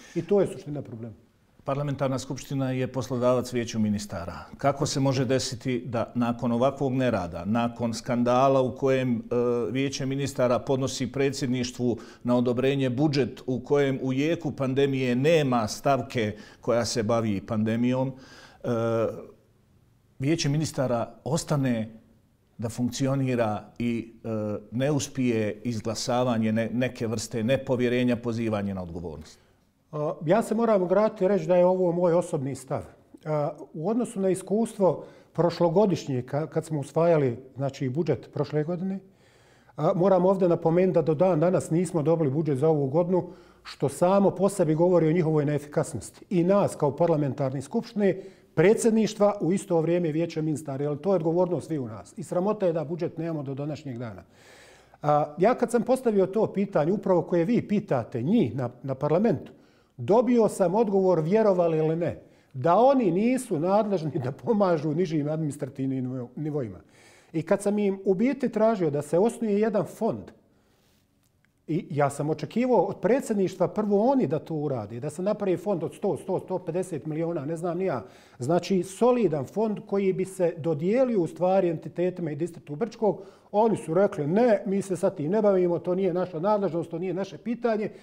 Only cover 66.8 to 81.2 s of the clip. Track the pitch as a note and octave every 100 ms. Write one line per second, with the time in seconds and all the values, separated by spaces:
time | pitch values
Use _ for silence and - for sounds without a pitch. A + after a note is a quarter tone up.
66.8 | - _ - _ _ D#3+ D#3 G3 G3+ G#3
67.8 | G3+ F#3+ G3+ F#3 B3 C#4 A#3+ G#3+ A3 G#3+
68.8 | D#3+ C#3+ - E3 A3+ A#3 A3+ G3+ A3 G3+
69.8 | C3 - A3 A#2 F2+ - _ _ _ _
70.8 | _ _ _ _ _ _ _ _ - D#3
71.8 | - C#3 C#3+ C#3 D3+ D#3 D3 A3 B3+ A3+
72.8 | G3 E3+ F3+ C4 C#4 G#3 F#3 - E3+ F#3+
73.8 | G3+ G3 A#3 C4+ D#3+ D3 - D#3+ D3 B2+
74.8 | G2+ A#2 D3 D3 F#3+ G#3 G3 E3 G#3 F#3
75.8 | D#3 - G#3 D3 - E3+ - F#3 - E3
76.8 | F#3 D3+ D#3 D3+ E3 E3+ C#3 E3 F3+ E3+
77.8 | F#3+ C3 - - - - B2+ F3 F3 F#3+
78.8 | F3 - A#3+ B3 G3 D3 B2+ G3 A3 G3+
79.8 | - G3 F#3+ F#3 F#3 - E3+ F3 E3 D3+
80.8 | E3+ A#3+ B3+ A3